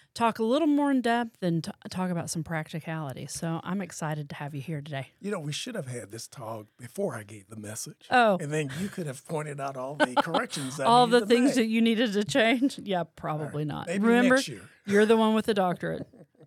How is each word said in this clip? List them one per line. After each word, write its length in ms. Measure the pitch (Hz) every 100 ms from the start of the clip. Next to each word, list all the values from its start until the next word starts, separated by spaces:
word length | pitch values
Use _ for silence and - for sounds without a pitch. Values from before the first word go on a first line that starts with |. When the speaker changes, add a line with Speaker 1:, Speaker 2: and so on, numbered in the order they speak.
| _
Speaker 1:
talk 260 | - 233 214
a 40 |
little 240 | 226 269 320
more 220 | 285 285
in 100 | 269
depth 440 | 233 233 233 -
and 200 | 180 165
t-, 80 | 175 - -
talk 180 | 180 185
about 180 | 170 165
some 160 | 170
practicality. 840 | 151 160 156 160 165 160 147 - 147
So 340 | - 165 165
I'm 180 | - 196
excited 480 | 175 - 156 151 143
to 60 | -
have 180 | 143 147
you 60 |
here 200 | 127 151
today. 280 | 151 139 127 _
Speaker 2:
You 80 | 196
know, 100 | 202
we 120 | 147
should 240 | 143 - 220
have 100 | 131
had 240 | 123 110
this 180 | 110 -
talk 380 | - 110 113 104 _
before 380 | 123 - 196 113
I 60 |
gave 260 | 104 110 98
the 60 | 110
message. 520 | 104 107 - 113 -
Speaker 1:
Oh. 300 | 254 226 185
Speaker 2:
And 100 | 147
then 200 | 151 143 139
you 80 | 196
could 160 | - 156
have 180 | 123 -
pointed 340 | 156 151 143
out 160 | 139 127
all 160 | 131
the 220 | 147 269 254
Speaker 1:
<laughs> 80 |
Speaker 2:
corrections 560 | 170 165 254 - 262 -
I 60 | -
Speaker 1:
All 200 | 240 247
Speaker 2:
needed 100 | 240
Speaker 1:
the 40 | 208
Speaker 2:
to 0 |
Speaker 1:
things 180 | 247 269
Speaker 2:
make. 60 | 262
Speaker 1:
that 80 | 226
you 140 | 226
needed 320 | 226 220 240
to 100 | 196
change? 560 | 208 277 226 240 262 -
Yeah, 240 | 202 180 160 -
probably 300 | 156 156 147
Speaker 2:
All 60 | 147
right. 80 | 151
Speaker 1:
not. 200 | 147 -
Speaker 2:
Maybe 180 | 190 220
Speaker 1:
Remember, 280 | 240 247 254
Speaker 2:
next 100 | 247
year. 140 | 104 - - -
Speaker 1:
you're 180 | 202 214
the 120 | 226
one 180 | 220 220
with 100 | 220
the 80 |
doctorate. 540 | 202 185 170 165 160 - - - _